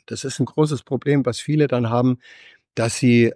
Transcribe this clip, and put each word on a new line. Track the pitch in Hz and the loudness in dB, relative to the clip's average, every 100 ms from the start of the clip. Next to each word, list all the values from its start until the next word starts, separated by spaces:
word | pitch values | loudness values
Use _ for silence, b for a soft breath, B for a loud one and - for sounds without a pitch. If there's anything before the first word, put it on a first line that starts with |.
| - | -14
Das | 113 135 | -10 -10
ist | - | -6
ein | 127 | -4
großes | - 151 135 | 0 -2 -2
Problem, | - 131 143 143 123 | -6 -6 0 0 0
was | 110 | -6
viele | - 151 143 | -4 0 0
dann | 123 117 | 0 0
haben, | 120 127 123 B B B B _ - | 0 0 -2 B B B B _ -4
dass | 113 - | -4 0
sie | 127 120 117 | 4 4 4